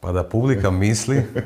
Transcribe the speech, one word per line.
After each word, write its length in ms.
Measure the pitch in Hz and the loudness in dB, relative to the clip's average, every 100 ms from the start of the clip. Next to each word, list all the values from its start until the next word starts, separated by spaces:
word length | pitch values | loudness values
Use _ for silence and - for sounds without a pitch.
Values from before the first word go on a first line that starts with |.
Pa 120 | 85 | -4
da 120 | 90 | -2
publika 460 | 87 110 131 110 101 | 0 0 2 2 2
misli 520 | 92 104 110 - 135 - 123 | 2 2 0 0 0 0 -6